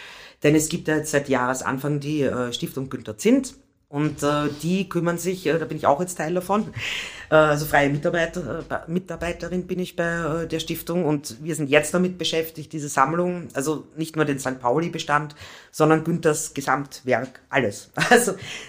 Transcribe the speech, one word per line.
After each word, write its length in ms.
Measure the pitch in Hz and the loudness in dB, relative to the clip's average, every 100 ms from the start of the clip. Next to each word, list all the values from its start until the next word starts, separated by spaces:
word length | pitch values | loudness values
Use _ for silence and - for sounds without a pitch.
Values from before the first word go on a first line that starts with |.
| - - - - | -18 -18 -20 0
Denn 120 | 147 156 | 4 4
es 120 | 151 | 4
gibt 220 | 175 - | -2 -2
ja 80 | 156 | -2
jetzt 140 | 147 | 0
seit 180 | 143 139 | 0 2
Jahresanfang 720 | 127 123 131 - 131 143 147 | 2 2 -2 -2 -2 -2 -2
die, 220 | 143 151 | -2 0
äh, 280 | 131 123 123 | 0 0 -4
Stiftung 380 | 120 160 131 135 | -4 -6 -6 -8
Günther 280 | 123 110 107 | -8 -10 -2
Zint. 360 | 214 269 - - _ _ _ | 4 4 2 -8 _ _ _
Und, 300 | 143 151 147 | -2 -2 0
äh, 280 | 143 147 147 143 | 0 0 -2 -2
die 260 | 160 190 185 | -2 0 0
kümmern 300 | 175 170 170 | -2 0 0
sich, 300 | 175 185 151 | -2 -2 0
äh, 100 | 160 | 0
da 80 | 156 | -2
bin 100 | 156 | 0
ich 120 | - | 2
auch 120 | 143 | 2
jetzt 200 | 180 - | 0 -4
Teil 160 | 156 180 | -2 -2
davon, 360 | 180 202 170 - - - - - - | 0 0 0 -6 -8 -8 -8 -12 4
äh, 20 | 156 | 6
also 300 | 151 147 151 | 6 4 2
freie 240 | 147 143 | 4 4
Mitarbeiter, 720 | 147 175 170 165 180 151 165 | 2 0 0 0 -4 -6 -8
äh, 20 | |
Ba-, 220 | 156 113 - | -6 -8 -4
Mitarbeiterin 800 | 175 190 165 165 175 170 180 180 | -4 -4 -6 -6 -6 -4 -6 -4
bin 140 | 180 | -4
ich 160 | 180 - | -4 -2
bei, 480 | 170 170 160 165 | -2 -2 -2 -2
äh, 40 | 165 | -2
der 120 | 160 | -4
Stiftung 460 | 160 151 - 170 156 | -4 -6 -2 0 2
und 320 | 147 - 113 | 0 -2 -10
wir 120 | 156 156 | -6 -4
sind 160 | 143 | 4
jetzt 200 | 147 147 175 | 4 4 2
damit 240 | 180 180 | 0 0
beschäftigt, 520 | 160 160 160 - 147 | -2 -2 -4 -8 -10
diese 160 | 160 147 | -8 -2
Sammlung, 600 | - 160 165 180 180 170 - | 2 2 2 0 -2 -6 -4
also 320 | 139 147 - 151 | -2 -4 -6 -6
nicht 180 | 160 160 | -4 0
nur 100 | 147 | 0
den 120 | 139 | 0
Sankt 240 | 135 127 | -4 -2
Pauli-Bestand, 720 | 120 139 170 - - 147 151 - - - - | 0 2 0 -4 0 0 0 -10 -20 -20 -12
sondern 320 | - 156 160 | 2 6 6
Günthers 500 | 160 175 160 151 - | 4 0 2 0 -2
Gesamtwerk, 840 | 143 143 139 139 - 127 117 127 - _ | -4 0 0 -2 -8 -2 0 -2 -12 _
alles. 400 | 139 113 - - - | 0 0 -2 -8 -4
<laughs> 100 | - | 4
Also 220 | 240 233 190 - - | 4 4 -2 -8 -12